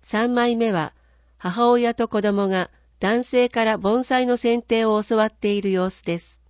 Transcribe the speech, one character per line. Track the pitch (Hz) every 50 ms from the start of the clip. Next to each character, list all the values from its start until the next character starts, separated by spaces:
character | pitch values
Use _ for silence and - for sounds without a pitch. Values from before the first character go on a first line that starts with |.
三 | _ - - 214 226 240 247
枚 | 240 240 240 240
目 | 226 233 226 202
は、 | 170 156 - _ _ _ _ _ _ _ _ _
母 | _ - 180 180 226 240 240
親 | 240 240 240 233 233
と | - 233 220
子 | - 214 202
供 | 208 202 202 202 190
が | 190 185 175 - _ _ _ _ _ _
男 | - 185 220 240 247
性 | - - 247 247 247
か | - 233 226
ら | 220 220 196
盆 | 190 196 220 247 254
栽 | - 269 254 254
の | 247 247
剪 | 240 - 240 233 240 233
定 | _ 233 226 226
を | 220 214 214 208
教 | - 233
わ | 220 214
っ | 220 -
て | _ - 208 208
い | 202 190
る | 196
様 | 190 185 185 190
子 | - - -
で | - 170 170
す。 | - - - _ _